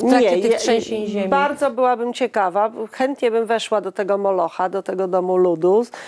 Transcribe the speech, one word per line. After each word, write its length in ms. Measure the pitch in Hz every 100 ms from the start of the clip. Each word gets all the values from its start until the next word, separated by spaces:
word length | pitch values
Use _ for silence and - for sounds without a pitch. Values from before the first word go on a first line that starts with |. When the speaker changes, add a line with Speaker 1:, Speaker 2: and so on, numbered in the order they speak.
| 233
Speaker 1:
trakcie 260 | 254 220 175
Speaker 2:
Nie, 60 |
Speaker 1:
tych 100 | 220
Speaker 2:
ja, 60 | 226
Speaker 1:
trzęsień 500 | - 226 - 220 214
ziemi. 200 | 202 190
Speaker 2:
bardzo 420 | 277 285 285 277
byłabym 420 | 233 254 240 240
ciekawa. 580 | 233 247 220 190 190 214 233 220
Chętnie 400 | - 262 277 240
bym 140 | 226 220
weszła 360 | 226 - 214
do 100 | 185
tego 260 | - 196 202
molocha, 520 | 196 185 165 - 185
do 140 | 190
tego 240 | 185 190 190
domu 300 | 185 180 185
ludu. 480 | 180 165 175 208 240 -